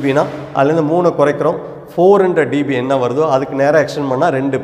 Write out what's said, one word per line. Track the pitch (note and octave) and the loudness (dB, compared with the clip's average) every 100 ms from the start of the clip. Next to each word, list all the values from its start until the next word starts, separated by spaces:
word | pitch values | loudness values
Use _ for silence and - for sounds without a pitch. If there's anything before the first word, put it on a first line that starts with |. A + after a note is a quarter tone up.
பினா, | C#3 C#3 - - - - | 0 0 -2 -6 -8 -2
அதுலேருந்து | C#3 E3 D3+ | 0 2 0
மூணை | E3+ F3 E3 | 2 2 2
குறைக்கிறோம், | D#3 D3 D3 - - - - | 0 0 -2 -2 -8 -16 -10
ஃபோர் | - F#3 G3+ F#3 | 2 4 4 4
என்ற | E3 C3+ | 2 0
டி | C#3+ C#3 | 0 -2
பி | B2+ | -2
என்ன | C3 C3+ | 0 0
வருதோ | A#2+ C3 D#3 C3+ | 0 0 0 0
அதுக்கு | C3+ C3+ | -2 0
நேரா | C#3 D#3 | 2 2
எக்ஸ்டெண்ட் | C#3 D#3 C#3 | 0 -4 -4
பண்ணா | C3 E3+ C3+ | 0 0 0
ரெண்டு | C#3 C3 | -2 -2